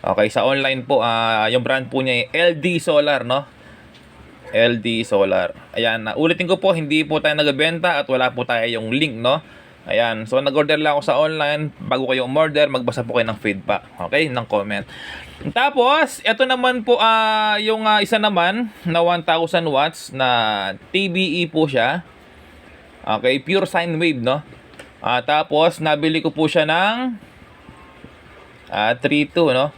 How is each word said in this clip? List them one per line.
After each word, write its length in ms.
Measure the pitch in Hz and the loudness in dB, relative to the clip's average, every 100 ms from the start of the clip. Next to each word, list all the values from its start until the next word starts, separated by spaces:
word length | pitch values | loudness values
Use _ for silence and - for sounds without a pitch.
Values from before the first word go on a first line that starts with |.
Okay, 240 | 85 98 107 | 0 0 2
sa 80 | 127 | 2
online 400 | 120 139 135 135 | 0 0 -2 -4
po, 240 | 120 135 117 | 0 0 2
ah, 400 | 113 113 110 110 | 0 0 2 2
yung 80 | 123 | 0
brand 240 | 120 135 127 | 0 -2 -2
po 160 | 135 | -2
niya 160 | 131 123 | 0 -2
ay 160 | - | -2
L 180 | 156 175 160 | 2 2 2
D 240 | 170 170 | -2 -2
Solar, 400 | 175 147 147 139 | 2 2 2 0
no? 240 | 117 135 143 - - - - - - - - - - | 0 -2 -2 -20 -20 -20 -20 -20 -20 -20 -20 -20 -4
L 320 | 110 117 120 | 2 2 2
D 240 | 113 113 113 | -2 -4 0
Solar. 480 | 101 98 92 87 - - - | 2 2 2 -2 -8 -10 -2
Ayan, 240 | 113 113 | -2 -2
na, 160 | 110 - | -4 0
ulitin 320 | 160 170 175 | 0 0 -2
ko 80 | 185 | 0
po, 160 | 190 | 2
hindi 320 | 165 147 156 151 | 0 0 -2 0
po 160 | 156 | 0
tayo 160 | 151 151 | 0 2
nagbebenta 640 | 147 135 156 165 175 147 | 0 0 -2 0 0 0
at 80 | 143 | -2
wala 240 | 127 127 | 0 0
po 80 | 123 | -2
tayo 240 | 120 120 117 | -2 -2 -2
yung 240 | 113 110 | -4 -4
link, 320 | 131 156 113 | -2 -2 -2
no? 160 | 120 151 - - - - - | -2 -2 -4 -20 -20 -20 -4
Ayan, 400 | 107 117 110 110 | 0 0 -2 -2
so 160 | 127 | -2
nag-order 400 | 139 139 147 151 | 0 0 0 2
lang 160 | 151 143 | 2 0
ako 60 | 147 | 0
sa 160 | 135 | 0
online. 480 | 156 156 147 151 151 - | 0 0 -2 -2 -6 -10
Bago 320 | - 131 127 | -4 -2 0
kayo 160 | 131 123 | -2 0
umorder, 400 | 143 156 147 147 | 0 2 2 2
magbasa 320 | 131 120 - 117 | 2 -2 -4 -2
po 160 | 120 | 0
kayo 80 | 113 | 0
ng 80 | 107 | -2
feedback, 480 | 110 95 95 101 - - | -4 -4 -2 -4 -4 -12
okay? 320 | 87 147 156 | -2 0 0
Ng 160 | 123 113 | -4 -2
comment. 320 | 104 101 101 - - - - - - 151 | -2 -2 -6 -8 -16 -16 -16 -18 -12 -4
Tapos, 720 | 233 277 285 247 302 302 - 214 | 0 0 2 2 2 0 -2 -2
eto 160 | 226 254 | 0 2
naman 320 | 254 254 247 | 2 2 0
po, 160 | 220 240 | 0 2
ah, 560 | 226 220 220 214 214 208 | 4 4 2 2 2 0
yung, 240 | 214 220 220 | 0 0 2
ah, 160 | 214 | 2
isa 160 | 202 220 | 2 2
naman 560 | 214 185 175 214 226 - | 2 2 2 0 -6 -6
na 240 | 170 165 170 | -2 2 2
one 160 | 175 | 2
thousand 480 | 165 165 165 175 165 | 2 0 2 0 2
watts 400 | 135 151 - - | 2 0 -4 -14
na 640 | 135 131 120 110 104 98 95 - | 0 2 4 2 0 -4 -8 -4
T 160 | 190 196 | -2 0
B 400 | 175 185 170 170 | 0 0 0 -2
E 0 | |
po 240 | 156 156 | 0 0
siya. 320 | 131 120 170 - - - - - - - - - - - | 2 2 0 -8 -20 -20 -20 -20 -20 -20 -20 -20 -12 -4
Okay, 320 | 107 123 135 160 | 0 0 0 0
pure 240 | 190 185 | -2 0
sine 240 | 180 170 156 | -2 -2 0
wave, 240 | 170 131 117 | 0 0 -2
no? 160 | 147 - - - - - - | -2 -6 -20 -20 -20 -20 -8
Ah, 240 | - 123 | -2 -2
tapos, 560 | 123 151 156 147 165 170 | 0 0 2 2 2 2
nabili 480 | 156 147 160 160 160 | -2 0 0 0 -2
ko 80 | |
po 160 | 151 156 | 0 0
siya 160 | 175 156 | 2 2
ng, 560 | 165 202 233 254 220 - - - - - - - - - - - - - - - | 2 0 0 -4 -8 -16 -20 -20 -20 -20 -20 -20 -20 -20 -20 -20 -20 -20 -20 -10
ah, 240 | 92 107 120 | -2 0 0
three 320 | 151 147 147 | 0 0 0
two, 240 | 175 160 | 2 2
no? 160 | 127 147 | 2 0